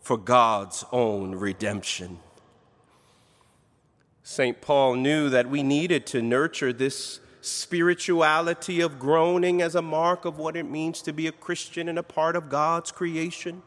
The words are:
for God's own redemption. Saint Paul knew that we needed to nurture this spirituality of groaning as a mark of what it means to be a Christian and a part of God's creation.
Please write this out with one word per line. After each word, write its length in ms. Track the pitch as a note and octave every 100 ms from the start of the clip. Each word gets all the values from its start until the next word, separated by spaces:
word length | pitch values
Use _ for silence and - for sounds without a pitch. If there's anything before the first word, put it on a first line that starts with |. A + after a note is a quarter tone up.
for 180 | - A#2+
God's 640 | F#2+ B2 A#2 G#2+ G2 - -
own 460 | B2 A#2 G#2 F#2+ F#2
redemption. 800 | G2+ F#2+ G#2 G2+ - - F2+ F2 - - _ _ _ _ _ _ _ _ _ _ _ _ _ _ _ _ _ _
Saint 360 | - - B2+ A2+
Paul 360 | - C#3+ C3+ B2
knew 340 | C3 D3+ D3
that 180 | B2+ B2
we 140 | C#3+
needed 440 | C#3 C#3+ F3 D#3+ -
to 120 | C3+
nurture 520 | A#2 B2 D#3+ D#3+ C3+
this 480 | A#2+ C3+ - - - - -
spirituality 1400 | - - - F3 E3+ F3 - E3+ D#3 D#3 E3+ E3+ - F3
of 180 | E3+ C#3+
groaning 640 | B2+ D#3+ E3 F3+ F3+ F3+
as 140 | E3+ E3+
a 40 |
mark 440 | E3 D#3 E3+ F3
of 140 | F3 D#3
what 180 | D#3 E3
it 80 |
means 360 | D#3+ D3+ D#3+ E3+
to 100 | -
be 160 | D3+ D#3+
a 40 |
Christian 560 | D#3+ - E3+ - - E3+
and 120 | E3+
a 20 |
part 320 | E3 - D#3+
of 160 | E3+ D#3
God's 400 | C#3 D#3 E3+ E3
creation. 720 | - F3 D#3+ E3 E3+ - E3+